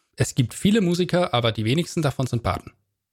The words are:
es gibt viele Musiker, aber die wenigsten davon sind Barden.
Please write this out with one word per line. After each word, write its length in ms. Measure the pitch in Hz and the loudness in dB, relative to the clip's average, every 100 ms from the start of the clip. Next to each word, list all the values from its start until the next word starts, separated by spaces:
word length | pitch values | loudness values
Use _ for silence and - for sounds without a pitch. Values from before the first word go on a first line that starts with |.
| _ - | _ -4
es 180 | 127 | -2
gibt 200 | - 120 | 0 -2
viele 260 | - 190 220 | 0 2 4
Musiker, 540 | 175 175 180 175 175 | 2 0 0 0 0
aber 180 | 120 117 | 0 0
die 140 | 110 107 | 0 0
wenigsten 340 | 147 170 - | 0 -2 -2
davon 260 | 147 - 131 | -2 -2 -2
sind 160 | 117 | -2
Barden. 300 | 95 - - _ _ _ _ | -2 -4 -6 _ _ _ _